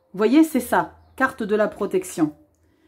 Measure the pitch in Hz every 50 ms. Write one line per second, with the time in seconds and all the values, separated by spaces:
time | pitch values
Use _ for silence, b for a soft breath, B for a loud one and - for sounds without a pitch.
0 | _ _ - 180 214 226 254 311 320 320 - 247 233 - - 196 233 - - -
1 | _ _ _ - 262 262 - - 226 185 214 214 214 190 - - 202 190 - 185
2 | 185 - - 180 156 151 - - _ _ _ _ _ _ _ _ _